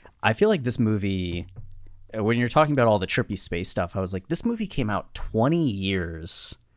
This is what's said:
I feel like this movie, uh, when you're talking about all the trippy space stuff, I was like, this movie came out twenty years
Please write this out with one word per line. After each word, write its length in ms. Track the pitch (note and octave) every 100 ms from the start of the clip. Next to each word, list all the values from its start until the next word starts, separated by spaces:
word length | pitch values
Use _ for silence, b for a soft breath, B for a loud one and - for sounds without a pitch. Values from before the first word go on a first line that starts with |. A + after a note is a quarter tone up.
| b b
I 120 | G#2+
feel 160 | A2+ G#3+
like 140 | F#3+
this 160 | B2 -
movie, 680 | A2 G#2+ G2 F#2+ F2+ F2 - - - - - - - A2
uh, 60 |
when 140 | G#2 A#2
you're 120 | A#2+
talking 240 | D#3 D3+
about 140 | C3+ A#2
all 120 | G#2
the 80 | F#2
trippy 300 | - A2+ G2
space 320 | - E2+ F2+
stuff, 260 | - F2 G2
I 60 |
was 100 | F#2
like, 160 | F#2 -
this 160 | E3+
movie 240 | A#3 A3+ G#3
came 220 | - G#2+
out 240 | G2 -
twenty 560 | - - A2 B2+ E3+ D3
years 880 | G2 F#2+ F#2+ E2+ D#2+ E2 - - - _